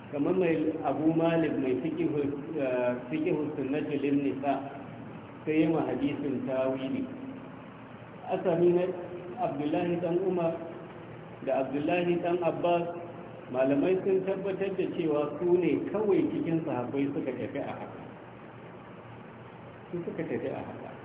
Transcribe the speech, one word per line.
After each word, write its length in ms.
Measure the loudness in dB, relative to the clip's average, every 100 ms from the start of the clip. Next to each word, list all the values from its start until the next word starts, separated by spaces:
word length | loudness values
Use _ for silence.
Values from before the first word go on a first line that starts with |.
Kamar 300 | -8 -2 2
mai 360 | 4 4 4 2 0
Abu 300 | 0 2 4
Malik 380 | 4 4 4 2
mai 220 | 2 2 2
fiqhu, 260 | 0 0 0 2 0 -2 -4
eh, 420 | -2 0 2 2 0 -2
fiqhu 440 | 0 2 2 0
sunnati 460 | -2 -2 0 0 0
lin 240 | 2 2
nisa, 480 | 2 0 0 0 -2 -10 -12 -12 -12 -12 -14 -8
sai 200 | 0 4
yi 60 | 4
ma 160 | 4
hadisin 640 | 2 0 0 0 -2 -2 0
tawili. 560 | 2 2 0 -2 -2 -2 -6 -10 -10 -12 -14 -14 -16 -16 -16 -14 -12
Asali 460 | -4 0 2 6 6
na 120 | 6 2 -2 -8 -10 -10 -4
Abdullahi 600 | -2 0 0 0 2 0
dan 200 | 2 2
Umar 360 | 2 2 0 0 -8 -10 -12 -12 -14 -14 -14 -8
da 180 | 0 0
Abdullahi 560 | 2 0 2 2 4 2
dan 200 | 2 2
Abbas, 480 | 2 2 4 4 2 -6 -10 -12 -12 -14 -4
malamai 500 | 2 4 6 4 4
sun 220 | 4 2
tabbatar 480 | 2 -2 -2 -2 -2
da 120 | 0 -2
cewa 480 | 0 2 2 0 0
su 220 | 4 6
ne 240 | 6 2 0
kawai 360 | 0 4 4
cikin 380 | 4 0 2 0
sahabbai 480 | 2 -2 0 0 0
suka 200 | 0 -4
tafi 280 | -4 -4 -4
a 80 | -6
haka. 360 | -6 -10 -12 -14 -14 -16 -16 -16 -16 -16 -16 -16 -16 -16 -16 -16 -16 -16 -16 -16 -16
Su 140 | -8 -6
suka 220 | -6 -4
tafi 260 | -4 -2 -2
a 100 | -4
haka. 320 | -8 -10 -12 -12